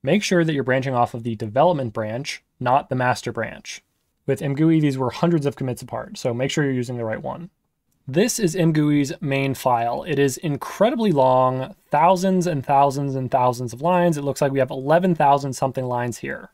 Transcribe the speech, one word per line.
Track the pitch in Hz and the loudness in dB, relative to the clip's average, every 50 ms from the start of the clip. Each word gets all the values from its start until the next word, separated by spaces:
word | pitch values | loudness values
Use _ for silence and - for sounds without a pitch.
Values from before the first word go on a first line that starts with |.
| - | 2
Make | 131 165 208 | 2 0 2
sure | - - 196 175 165 | 2 2 2 2 2
that | 160 | 2
you're | 156 139 | 0 0
branching | 123 131 127 131 127 139 131 | 0 2 0 0 0 0 2
off | 120 120 - - | 2 0 0 0
of | 120 117 | -6 -6
the | 120 113 | -6 -6
development | 104 120 107 104 135 151 180 180 143 131 113 | -4 -6 -4 2 4 4 4 4 0 -4 -4
branch, | 107 117 110 107 110 123 143 - - - _ _ _ _ | -4 -6 -6 -4 -6 -6 -6 -8 -10 -12 _ _ _ _
not | 123 123 127 143 - _ | 0 2 2 2 0 _
the | 135 | -4
master | 127 127 123 123 - - 123 | 0 0 0 0 -2 -4 -8
branch. | 110 117 110 120 - - _ - - - _ _ _ _ _ _ _ _ _ | -6 -6 -8 -8 -10 -16 _ -16 -16 -16 _ _ _ _ _ _ _ _ _
With | - 135 - | -4 -4 -2
M | 165 143 139 | -2 -4 0
G | 139 | 2
U | 156 160 | 4 4
I, | 160 160 | 4 4
these | 151 147 131 131 | 2 2 0 0
were | 131 120 | -4 -4
hundreds | - - - 170 170 160 139 | -2 0 0 2 2 2 0
of | 143 139 | -2 -4
commits | - 139 131 120 - | -4 -6 -6 -6 -8
apart, | - 120 - 117 117 - - - | -10 -10 -10 -10 -10 -10 -14 -6
so | - 131 117 | -4 -4 -2
make | 117 131 139 | -2 -4 -2
sure | - 160 147 | 0 0 0
you're | 139 | 0
using | 131 127 120 117 127 | 0 -2 -4 -4 -6
the | 120 117 | -6 -6
right | 110 110 - | -6 -6 -6
one. | 151 131 127 - 170 - _ _ _ _ _ _ _ _ _ _ _ - | -6 -10 -10 -10 -14 -18 _ _ _ _ _ _ _ _ _ _ _ -2
This | 131 165 220 247 - - | 0 0 2 2 0 0
is | 220 165 175 | -2 0 0
M | 185 165 165 156 | 2 2 2 4
G | 156 | 4
U | 151 147 | 2 4
I's | 147 147 143 135 165 - | 4 2 2 0 -4 -6
main | - 139 139 135 139 139 131 | -4 -2 0 0 0 -2 -2
file. | - - 127 123 117 117 117 123 143 | 0 0 0 2 2 0 -2 -2 -4
It | - 185 151 139 | -4 -2 0 2
is | 143 139 127 - | 2 2 0 -2
incredibly | - 160 143 135 - - - - 196 233 302 226 220 208 | -4 -4 -4 -4 -6 -10 0 2 2 2 2 2 0 2
long, | 165 139 127 131 127 127 131 127 127 131 131 151 - _ _ _ | 4 4 4 4 6 4 4 2 2 -2 -6 -8 -12 _ _ _
thousands | - 147 160 180 190 180 185 190 190 185 170 175 | 0 4 4 4 4 4 2 2 2 2 0 0
and | 160 139 120 | -2 -4 -2
thousands | - 143 135 139 143 131 143 143 139 135 | 2 4 4 4 4 2 -2 -4 -4 -4
and | 135 131 123 | -6 -4 0
thousands | - 131 123 127 120 120 127 120 | 0 2 2 2 0 -2 -8 -10
of | - 120 | -8 -4
lines. | 143 175 185 180 175 175 160 147 | -2 0 2 2 2 2 0 0
It | 143 | -4
looks | 139 135 - | -6 -2 0
like | 151 139 | -2 0
we | 135 135 | 2 0
have | 131 131 | 0 0
eleven | 143 135 131 143 156 170 185 190 170 | -2 -8 0 2 2 4 4 2 2
thousand | - 151 139 139 143 135 139 | 4 4 4 4 4 2 -4
something | 123 - 143 135 123 135 127 | -4 -4 -4 -4 -2 -4 -4
lines | 123 120 120 120 123 117 - | -4 -4 -4 -4 -4 -6 -8
here. | - 135 139 - - - | -10 -10 -10 -10 -12 -20